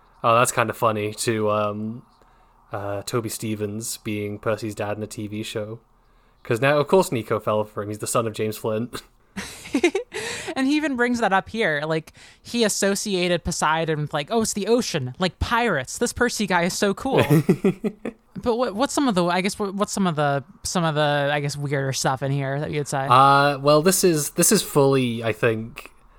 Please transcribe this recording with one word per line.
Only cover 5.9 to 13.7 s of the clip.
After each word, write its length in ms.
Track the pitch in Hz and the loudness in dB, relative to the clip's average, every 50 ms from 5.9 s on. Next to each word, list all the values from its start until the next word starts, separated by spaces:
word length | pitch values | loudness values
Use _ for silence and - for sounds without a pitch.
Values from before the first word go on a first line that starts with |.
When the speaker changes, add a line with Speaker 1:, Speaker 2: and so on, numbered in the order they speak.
| _ _ _ _ _ _ _ _ _ _ | _ _ _ _ _ _ _ _ _ _
Speaker 1:
'Cause 180 | - - 123 110 | -4 -4 -2 0
now, 200 | 131 135 147 147 | 2 2 2 2
of 80 | 143 - | 2 4
course, 240 | - 190 180 - | 4 4 4 4
Nico 280 | - 120 107 - 117 104 | 0 -4 -2 -2 -4 -4
fell 240 | - - 107 107 107 | -2 0 0 0 0
for 180 | - - - 104 | -2 -4 -8 -8
him. 60 | 104 | -6
He's 100 | 107 107 | -6 -8
the 80 | - 113 | -6 -2
son 180 | - 131 117 | -2 0 -2
of 80 | 113 104 | -2 -2
James 240 | - 110 107 107 - | -4 -4 -4 -4 -4
Flint. 460 | - 120 107 110 117 123 - - - _ _ _ _ _ - | -4 -4 -2 -2 -4 -6 -8 -12 -14 _ _ _ _ _ -14
<laughs> 80 | - - - - - - - - | -14 -14 -14 -14 -16 -10 -4 -4
Speaker 2:
<laughs> 100 | 285 233 339 - 381 494 - - 392 427 466 466 - - - 320 | 0 0 0 -2 -2 -8 -8 -10 -10 -8 -8 -8 -10 -10 -8 -6
And 120 | - 262 262 | -2 0 0
he 80 | 294 | 0
even 200 | 302 294 311 277 | 0 0 0 -2
brings 240 | 240 240 240 247 233 | 0 0 0 0 0
that 140 | 233 196 185 | 0 2 2
up 160 | 190 185 - | 0 0 -2
here. 320 | - 226 226 175 151 143 147 | -4 -2 0 0 0 0 -2
Like, 280 | 156 165 160 156 - - - - - - _ | -2 -2 -2 -4 -6 -16 -20 -20 -20 -20 _
he 220 | - - - 240 233 | -14 -6 -2 0 0
associated 800 | 208 - - - 196 196 196 - 214 196 180 175 180 175 170 - | 2 0 0 0 0 0 0 -2 -2 -2 0 0 2 0 0 -2
Poseidon 580 | - 170 - - 156 | -4 -4 0 0 2